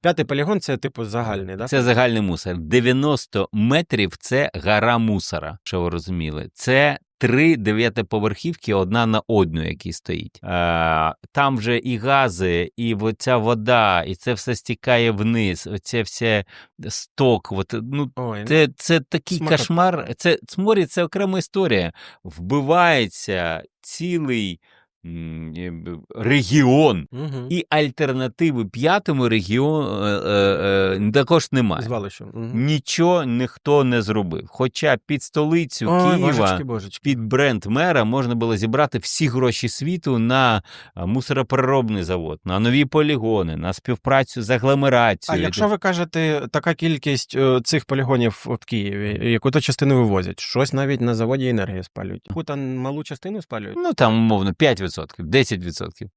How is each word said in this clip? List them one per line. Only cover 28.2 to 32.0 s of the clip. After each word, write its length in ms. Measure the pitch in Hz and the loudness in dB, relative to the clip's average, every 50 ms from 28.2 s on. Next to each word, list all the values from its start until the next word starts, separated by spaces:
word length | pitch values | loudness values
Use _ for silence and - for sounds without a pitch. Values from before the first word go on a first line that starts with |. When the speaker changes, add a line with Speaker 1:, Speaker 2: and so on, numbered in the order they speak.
| 131 123 - - 170 160 139 120 110 | -4 -4 -2 0 0 0 2 0 -4
Speaker 2:
п'ятому 640 | 95 - 113 131 160 185 208 - - 156 135 123 117 | -4 -4 -2 0 2 2 2 0 -2 0 0 2 2
регіону, 760 | 113 113 90 87 107 123 139 151 156 156 - 101 101 101 101 | 2 0 0 0 0 2 2 2 0 0 -2 -4 -4 -4 -2
е, 160 | 104 101 98 - | -2 -2 -2 -2
е, 800 | - 101 101 98 98 98 71 92 98 98 98 95 95 95 95 104 | 0 2 4 4 4 2 2 0 0 2 2 2 0 0 0 0
е, 40 | 107 | 2
також 360 | 107 143 135 - 170 160 - - | 2 2 4 4 2 2 2 0
немає. 300 | - 131 120 104 90 - | 0 0 2 2 0 -2
Speaker 1:
Звалище. 420 | 113 113 123 110 | -4 -6 -6 -6